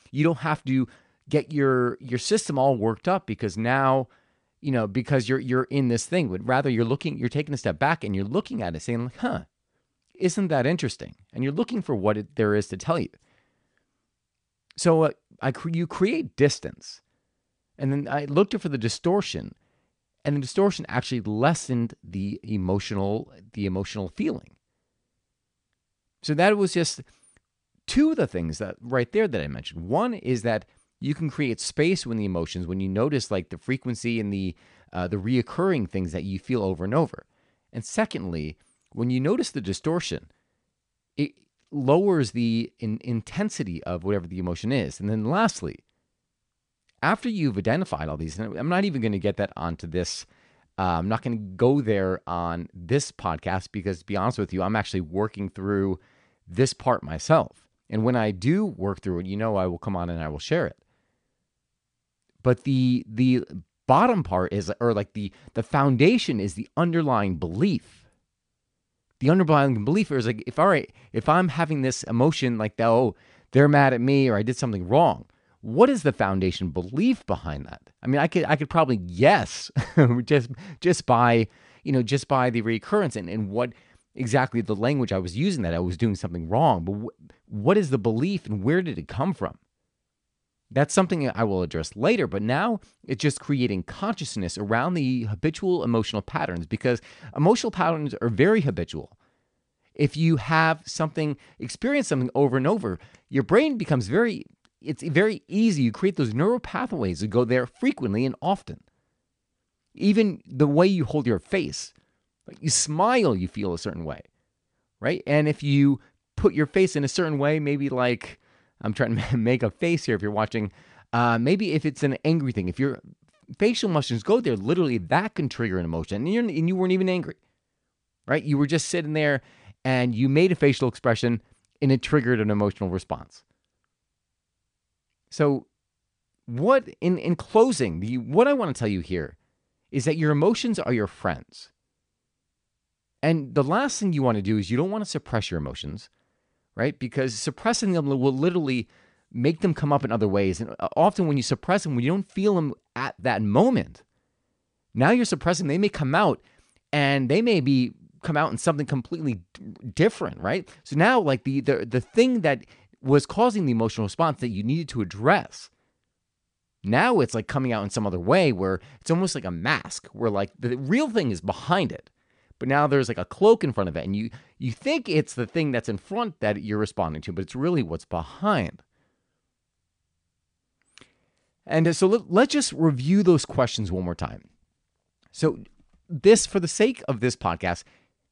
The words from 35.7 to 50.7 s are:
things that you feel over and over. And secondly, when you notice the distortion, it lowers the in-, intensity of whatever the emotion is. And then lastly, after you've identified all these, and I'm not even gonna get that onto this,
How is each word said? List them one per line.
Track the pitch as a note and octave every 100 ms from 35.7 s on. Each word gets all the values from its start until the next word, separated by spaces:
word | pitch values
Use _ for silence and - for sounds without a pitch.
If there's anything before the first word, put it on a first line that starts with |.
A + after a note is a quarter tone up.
| D#3 F#2+
things | G2 F2
that | E2+
you | F#2+ F#2+
feel | - B2
over | G2 E2
and | F#2+
over. | C#3 D3 - - _ _ _ _
And | A#2+ -
secondly, | - A3 - F#2 E2 D2+ - _ _ _
when | - B2
you | B2+
notice | C#3+ A#3+ -
the | -
distortion, | F3+ F#2+ D#3+ E3+ - - - _ _ _ _ _ _ _ _ -
it | C#3+ _ _ _ _
lowers | C#3+ C3 D#3+ G3+ E3 A#2
the | A#2+ A#2 A2+ A#2 -
in-, | A2 A2
intensity | B2 A#2 - - G#3 - G#2 E2
of | - F2+
whatever | F#2 G2+ E2+
the | F2+
emotion | F2+ E2 G#2+
is. | C3+ C#2+ -
And | G2+
then | A2
lastly, | G#2+ F3+ A3+ - D2+ - _ _ _ _ _ _ _ _ _ _ _ -
after | D#3 G#3 A#3+
you've | G#3 C#3+ G2+
identified | G2 D3+ F#3+ D2 D#2
all | D2+
these, | D#2+ E2
and | A2 D#2+
I'm | D3
not | F3+
even | G3+ C#3
gonna | A2 G2+
get | G2+ G2
that | G2+ -
onto | E2+ E2 E2
this, | F2 E2+ - - _ _ _ _